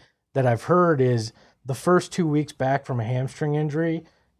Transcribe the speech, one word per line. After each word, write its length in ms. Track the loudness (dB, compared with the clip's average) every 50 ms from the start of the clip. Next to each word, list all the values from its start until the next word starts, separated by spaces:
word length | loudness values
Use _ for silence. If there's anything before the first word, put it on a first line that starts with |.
| -14 _ _ _ _ _ _
that 120 | 0 2 2
I've 160 | 0 0 0
heard 380 | 2 4 4 4 4 4 4
is 320 | 2 2 2 0 -2 -6 -10 _ _ _ _ _ _
the 100 | -10 -10
first 360 | -4 0 2 2 2 2 0
two 160 | -2 -2 -2 0
weeks 240 | 0 -2 -2 -4 -6
back 320 | -4 -2 0 0 -2 -2
from 140 | -4 -4 -4
a 40 | -2
hamstring 520 | -2 -2 -2 -4 -6 -6 -6 -4 -2 -2
injury, 500 | -2 -2 -2 -2 -2 -2 -2 -2 -4 -8 -12 _ _ _ _ _